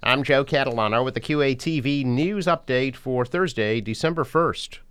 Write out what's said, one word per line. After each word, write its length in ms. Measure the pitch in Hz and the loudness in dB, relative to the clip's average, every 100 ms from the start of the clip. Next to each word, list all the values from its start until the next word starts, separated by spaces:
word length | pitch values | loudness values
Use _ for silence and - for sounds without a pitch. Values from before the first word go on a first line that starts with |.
I'm 200 | - 131 | 2 2
Joe 220 | 135 139 139 | 4 2 4
Catalano 580 | 147 131 117 107 113 | 0 0 0 2 2
with 120 | 131 127 | 0 -4
the 40 | |
Q 220 | - 151 | -2 0
A 120 | 139 127 | 2 0
T 260 | - 160 | -2 -2
V 240 | 127 143 127 | 0 0 0
News 400 | 123 165 208 180 | 0 0 0 0
Update 500 | 170 - 127 135 127 | -2 0 0 0 -4
for 300 | - 127 123 | -4 -2 -2
Thursday, 560 | 175 185 120 107 113 | 0 -2 0 0 0
December 420 | 107 110 160 165 | -2 -2 -2 0
first. 560 | 147 160 165 - - - - | 0 0 0 -2 -10 -16 -20